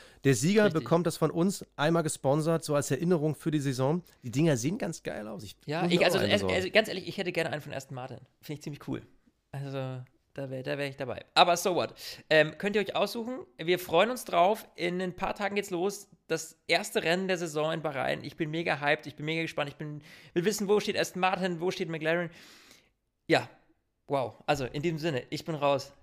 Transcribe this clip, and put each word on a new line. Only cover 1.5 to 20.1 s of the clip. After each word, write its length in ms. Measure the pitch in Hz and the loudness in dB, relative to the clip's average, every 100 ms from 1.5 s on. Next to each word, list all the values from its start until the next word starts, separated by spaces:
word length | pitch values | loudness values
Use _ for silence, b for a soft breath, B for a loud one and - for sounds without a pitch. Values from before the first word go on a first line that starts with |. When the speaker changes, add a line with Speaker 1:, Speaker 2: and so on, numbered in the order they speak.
| 190 - - | 0 -8 -2
Speaker 1:
einmal 280 | 147 165 | 2 2
gesponsert, 600 | 156 - 135 147 151 165 | 0 0 2 2 2 0
so 120 | - 143 | 0 0
als 140 | 135 | 0
Erinnerung 440 | 139 170 180 151 139 | 0 2 2 2 -2
für 160 | - | -2
die 80 | 147 | 0
Saison. 440 | 139 123 131 175 - b | 0 0 0 0 -4 b
Die 100 | 127 | -4
Dinger 240 | 127 165 131 | 2 2 2
sehen 220 | 123 202 | 0 -2
ganz 260 | - 160 | -4 -6
geil 240 | - - 104 | -8 -8 -10
aus. 160 | - | -12
Ich 140 | 104 - - | -14 -14 -6
Speaker 2:
Ja, 180 | 156 | -2
Speaker 1:
muss 80 | 175 | 2
Speaker 2:
ich, 80 | 175 | 4
Speaker 1:
mir 60 | 165 | 4
Speaker 2:
also, 120 | - | 4
Speaker 1:
auch 20 | |
eine 100 | - | 2
Speaker 2:
äh, 40 | 202 | 2
Speaker 1:
besorgen. 200 | 190 185 | 2 0
Speaker 2:
also, 140 | 180 | 2
ganz 160 | 202 214 | 2 2
ehrlich, 200 | 185 170 | -2 -6
ich 80 | - | -6
hätte 140 | 180 | -4
gerne 160 | 170 160 | -2 -2
einen 100 | 151 | -4
von 120 | 151 | -8
Aston 220 | 151 - 131 | -10 -10 -12
Martin. 240 | 120 120 - _ | -12 -14 -20 _
Finde 120 | - 147 | -12 -12
ich 40 | |
ziemlich 240 | - 143 - | -10 -12 -8
cool. 140 | 123 - _ _ _ _ | -8 -10 _ _ _ _
Also, 260 | 135 139 135 131 127 127 _ _ | -10 -8 -6 -8 -8 -14 _ _
da 160 | - 135 | -12 -10
wär, 140 | 131 | -8
da 140 | 143 143 | -6 -4
wär 100 | 143 | -6
ich 80 | 135 | -6
dabei. 300 | 131 104 - - | -8 -10 2 6
Aber 220 | 180 175 | 6 6
so 180 | 202 170 | 2 0
what. 180 | 113 - B B - | 0 -4 B B 4
Ähm, 280 | 156 156 - | 6 6 2
könnt 200 | 202 208 | -2 0
ihr 40 | |
euch 140 | 196 156 | 0 0
aussuchen. 440 | 202 240 226 254 381 - | -2 -4 -8 -10 -12 -6
Wir 200 | 165 175 | 0 0
freuen 300 | 175 160 220 | 2 4 4
uns 120 | 247 | 0
drauf. 420 | - 180 180 214 - - | 0 4 4 2 -6 -6
In 240 | 175 180 | -4 -2
ein 120 | 185 | -4
paar 220 | 175 190 - | -4 -6 -4
Tagen 200 | 202 202 | -4 -4
geht's 160 | 202 | -4
los. 360 | 175 190 202 - _ - | -2 -2 -4 -12 _ -6
Das 300 | 160 - - - | -6 -6 -10 0
erste 360 | 170 208 220 | 0 0 -2
Rennen 240 | 165 180 190 | 0 0 0
der 100 | 185 | -2
Saison 360 | 170 151 156 | -2 -2 -2
in 80 | 165 | -2
Bahrain. 420 | 156 139 127 147 | -4 -2 -2 -2
Ich 140 | - - | -6 -6
bin 120 | 156 | -4
mega 300 | 160 175 151 | -4 -2 0
hyped, 260 | 143 151 151 | 0 0 -2
ich 80 | - | -8
bin 80 | 151 | -4
mega 160 | 160 | -4
gespannt. 280 | 160 - 143 | -4 -4 -6
Ich 60 | - | -6
bin, 260 | 151 147 B | -10 -10 B